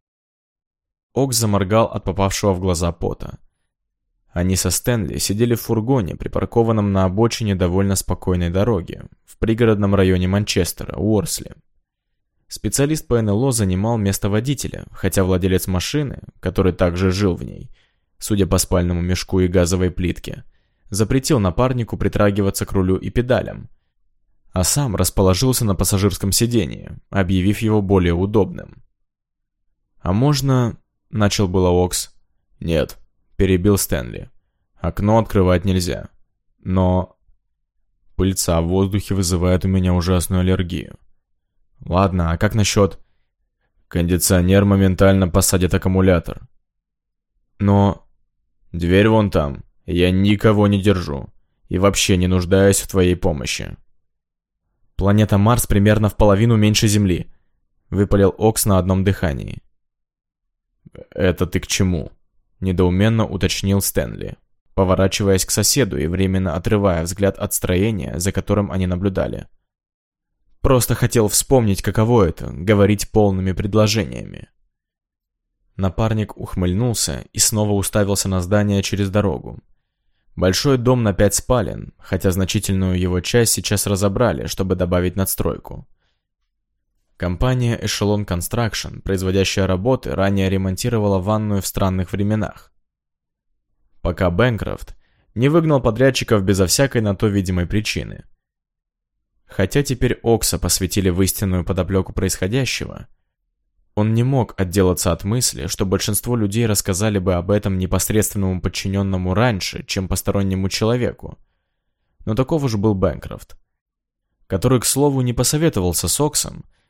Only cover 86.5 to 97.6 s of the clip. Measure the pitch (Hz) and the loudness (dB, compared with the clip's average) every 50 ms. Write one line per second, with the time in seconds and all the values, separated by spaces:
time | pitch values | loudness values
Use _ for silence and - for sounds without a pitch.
86.5 | _ _ _ _ _ _ _ _ _ _ _ _ _ - 90 90 90 87 123 127 | _ _ _ _ _ _ _ _ _ _ _ _ _ -6 -6 -4 -2 0 0 0
87.5 | 127 127 123 117 117 - - 107 - - 107 101 104 104 104 - 92 87 82 - | 2 2 0 0 -2 -2 -4 -6 -4 -2 0 0 0 0 -2 -4 -4 -4 -4 -4
88.5 | - 120 117 107 - - - 76 73 - - - 98 92 95 95 92 98 95 - | -4 -2 -2 -2 -4 -6 -10 -10 -12 -10 -6 -4 -2 -2 0 0 2 2 0 0
89.5 | - 101 95 92 92 90 95 127 131 123 - - 65 87 95 98 101 98 95 92 | 0 0 0 0 0 0 0 0 0 -2 -2 -4 -2 0 0 0 2 2 0 0
90.5 | 98 95 95 95 92 - - 123 117 110 104 101 98 95 87 104 107 107 107 104 | 0 0 -2 -2 -4 -4 -4 -2 -2 0 0 2 0 0 0 0 -2 -2 -2 -2
91.5 | 104 98 - - - - 98 95 92 95 92 - - 98 101 104 107 107 101 - | -2 -2 -4 -4 -4 -2 -2 0 0 -2 -4 -4 -4 -4 -2 0 0 -2 -2 -4
92.5 | - - - _ _ _ _ _ _ _ _ _ _ _ _ _ _ _ _ _ | -8 -14 -20 _ _ _ _ _ _ _ _ _ _ _ _ _ _ _ _ _
93.5 | _ _ _ _ _ _ _ _ _ _ - 90 87 - 95 87 85 92 117 127 | _ _ _ _ _ _ _ _ _ _ -6 -6 -2 0 0 0 2 2 2 0
94.5 | 117 95 - - 50 - - - - - _ _ _ _ _ _ - 110 123 143 | 0 -2 -6 -8 -8 -10 -12 -16 -20 -20 _ _ _ _ _ _ -4 0 2 4
95.5 | 156 170 160 160 147 131 127 123 110 113 131 135 131 - - - 117 104 95 95 | 4 4 4 4 2 2 2 0 2 2 2 2 2 2 0 0 0 2 2 2
96.5 | 101 92 95 85 - - 139 131 - 120 107 104 98 - - 107 101 101 92 92 | 2 2 2 2 2 2 0 0 0 0 -2 -2 -2 0 0 0 0 0 0 0
97.5 | 90 90 | 0 -2